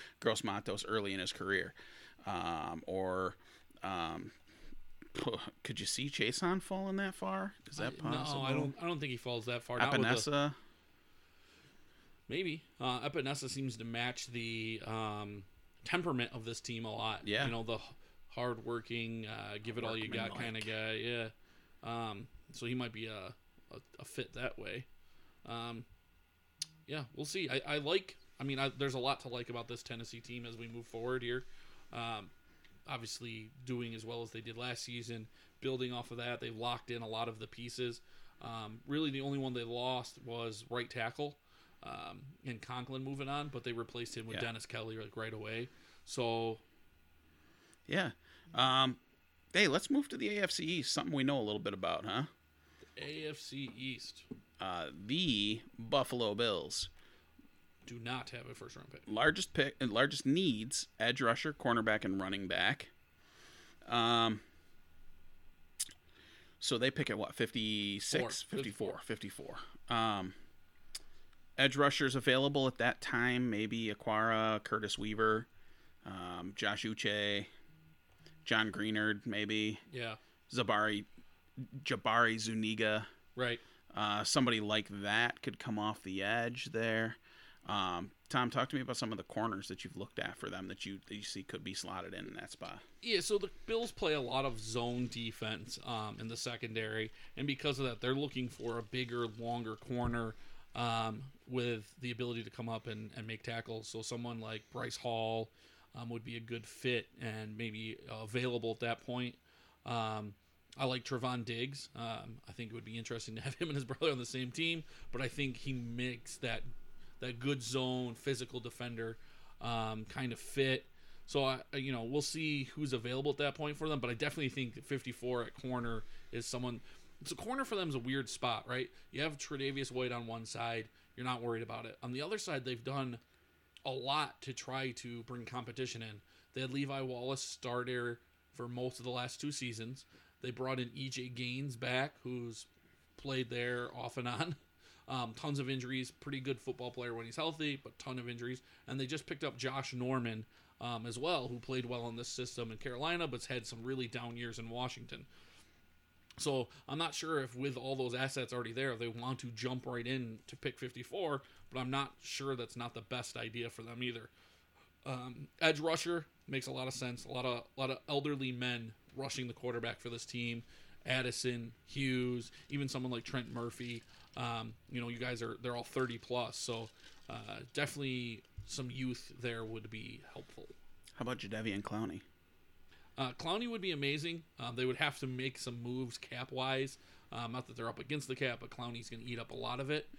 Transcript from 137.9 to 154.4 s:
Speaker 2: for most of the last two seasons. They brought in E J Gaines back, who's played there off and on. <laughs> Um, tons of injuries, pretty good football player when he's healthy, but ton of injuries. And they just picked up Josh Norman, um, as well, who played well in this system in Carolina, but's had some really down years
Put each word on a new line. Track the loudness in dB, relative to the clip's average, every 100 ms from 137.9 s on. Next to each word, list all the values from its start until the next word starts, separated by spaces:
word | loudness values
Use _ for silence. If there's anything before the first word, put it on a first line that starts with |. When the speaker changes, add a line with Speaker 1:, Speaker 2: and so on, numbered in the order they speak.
| 2 0 -2 _ _ _ -8
Speaker 2:
for | -4
most | 0 0 -2
of | -2
the |
last | 0 -2 -2
two | -4
seasons. | -2 -2 -4 -6 -8 -14 -20 -20 _
They | -6
brought | -2 0 0
in | -2 -4
E | -4
J | -4 -4
Gaines | -4 -2 -2 -2 -2
back, | 2 2 2 -2
who's | -4 -2 -4 -6 -12 _ -20 -20 _ -8
played | 0 0 2
there | 0 2 0 -2 -4
off | -4 -2
and | 0
on. | 0 0 -2
<laughs> | -8 _ -20 -14 -4
Um, | -2 -2 -2
tons | -2 0
of | 0
injuries, | 0 0 -2 -2
pretty | -6 -6 -2
good | -2 -2
football | -2 -4 -4
player | -4 -4
when | -4 -4
he's | -2
healthy, | 0 2 0 0
but | -6 -10
ton | -6 -4
of | -4
injuries. | -4 -4 -4 -10 -14 -4
And | -2
they | 0
just | -2 -4
picked | -4
up | -2 0
Josh | -2 0 -2
Norman, | 0 2 2 2 -2 -6 -14 -20 -6
um, | -2 -2 -2
as | 0
well, | 2 2 0
who | -4
played | -2 -2 0
well | -2 -2
in | -4
this | -4
system | -4 -4 -4 -4
in | -4
Carolina, | -4 -2 0 2 0
but's | -2 -2
had | -4 -4
some | -6
really | -2 0 0
down | -2 -4
years | -4